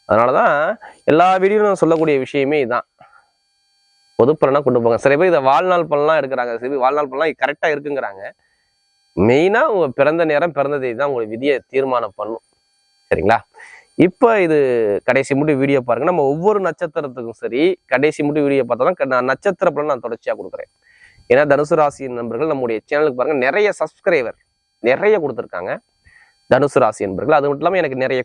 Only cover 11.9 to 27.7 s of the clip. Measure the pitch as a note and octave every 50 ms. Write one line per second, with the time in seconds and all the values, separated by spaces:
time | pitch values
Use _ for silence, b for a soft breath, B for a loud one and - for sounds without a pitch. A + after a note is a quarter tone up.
11.9 | B2+ A#2+ A#2 G#2 - - G#2+ G#2+ A2+ A2+ _ _ _ _ _ _ _ _ _ _
12.9 | _ _ _ - - - D#2+ G2+ A2+ A2 - _ B B B B B B B B
13.9 | B - D3+ F#3 - - C4 A#3 A3+ G#3 F3+ D#3+ D#3 D3+ C#3 C3 B2 A#2 A2+ G#2
14.9 | G2+ F#2+ - - B2 C3+ C3+ - C#3+ C3+ D3+ D#3 D3 C3 C3+ C#3 C#3 C3+ B2 A#2+
15.9 | A#2 A#2 C#3 F3 F3+ E3 C#3+ C3+ C#3+ D#3+ E3+ G#3 G#3+ G3+ F#3+ E3+ D#3+ - F3+ D#3+
16.9 | - E3 D3 C#3 B2 C3 A#2 A2+ A2 - - A2 A2+ C3 D#3+ F#3 F#3+ - _ -
17.9 | B2+ B2+ C#3 D3+ D3 - D3+ D3 D3 D#3 C#3+ C#3+ C#3 C3+ B2 A#2+ B2 A2+ B2+ E3
18.9 | F3+ - D3 C3+ C3 B2 B2+ C3 C3+ - - G3+ F#3 - F#3+ F3 D3 C#3+ D3 D3+
19.9 | C#3 A#2+ A2 A#2 A#2 - - B2 A2+ G2+ G2 F#2 - - - _ _ _ b b
20.9 | b b b b b b b - A#2+ C3 D3+ D3 C#3+ C#3 D3+ D3 E3+ D#3 D3+ C#3+
21.9 | C#3 - C#3 C3 B2 A#2+ A#2+ A#2 A2+ A#2+ D3+ D#3+ D3 C3+ B2+ A#2 A2+ G#2+ - -
22.9 | D3 D3 D3+ D3+ B2 B2+ B2 C#3+ D#3 C3+ B2 C3+ E3 G#3 G#3 G3+ F3+ - D#3 D#3
23.9 | _ _ - F#3+ F3 D3 A#2+ G#2+ - _ _ _ _ _ _ _ _ _ - A#2
24.9 | C3 C3+ F3+ G#3 G#3+ G3 D#3 C#3 A#2+ A#2+ - - - F2+ F2 G#2 C#3+ - _ _
25.9 | _ _ b b b b b b b b _ - B2 C3 C#3 C#3 - C#3+ B2 G#2+
26.9 | G#2+ - G#2 G2 F#2+ F2 F#2+ C3+ D#3 D3 C#3 C#3+ C#3+ C#3+ D3+ F3